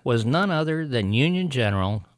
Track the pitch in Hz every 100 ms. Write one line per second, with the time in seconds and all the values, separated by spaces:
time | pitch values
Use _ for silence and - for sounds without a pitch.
0 | 131 117 113 165 202 156 156 160 156 120
1 | 98 113 156 180 175 131 107 98 95 107
2 | -